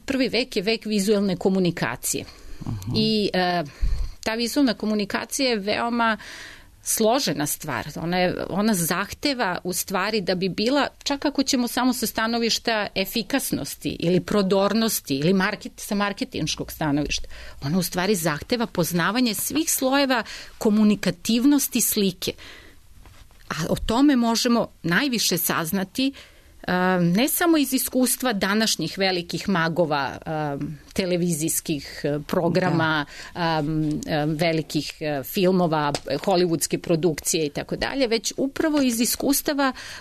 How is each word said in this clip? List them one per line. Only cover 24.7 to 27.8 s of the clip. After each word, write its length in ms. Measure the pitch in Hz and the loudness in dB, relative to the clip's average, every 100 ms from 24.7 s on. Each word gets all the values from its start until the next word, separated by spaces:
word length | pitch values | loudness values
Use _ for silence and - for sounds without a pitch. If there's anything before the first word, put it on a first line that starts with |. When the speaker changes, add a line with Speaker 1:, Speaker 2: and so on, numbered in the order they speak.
| - | -4
Speaker 1:
najviše 540 | 165 175 277 233 - 170 | 0 2 2 0 0 0
saznati, 760 | - 147 165 190 196 - 269 269 - - - - - | 0 -2 -2 -2 -2 -2 -2 -2 -12 -20 -20 -12 -2
e, 60 | 180 180 185 | 0 2 4
ne 280 | 175 180 285 | 4 4 2
samo 300 | - 349 320 | 2 4 4
iz 160 | 269 | 4
iskustva 600 | 262 | 0